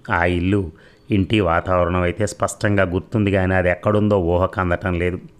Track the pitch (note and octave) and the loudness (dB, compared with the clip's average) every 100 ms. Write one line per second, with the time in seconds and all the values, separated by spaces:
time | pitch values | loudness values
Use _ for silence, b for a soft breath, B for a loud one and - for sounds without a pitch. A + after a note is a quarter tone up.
0 | - F#2 F2+ F2+ F2+ G2+ F2 B B B | -4 0 0 0 0 0 -2 B B B
1 | - G#2+ F2 A2 F2 E2+ F#2+ F2+ F2 F2+ | -2 0 2 0 2 0 0 0 2 0
2 | F2+ F2 G#2 - G2+ - A2 G2+ F#2 F2+ | -2 -2 -4 -4 -6 -2 0 2 0 -2
3 | - A2 G2 F#2+ F#2 F#2+ F2+ F2 G#2 G#2 | -2 -2 0 2 2 2 2 0 0 0
4 | G#2 G#2 E2+ F2 F#2 - F2+ E2+ F#2+ F2 | 2 2 2 2 0 -2 -2 -2 -2 -2
5 | F2+ F2+ - - | -2 -4 -10 -8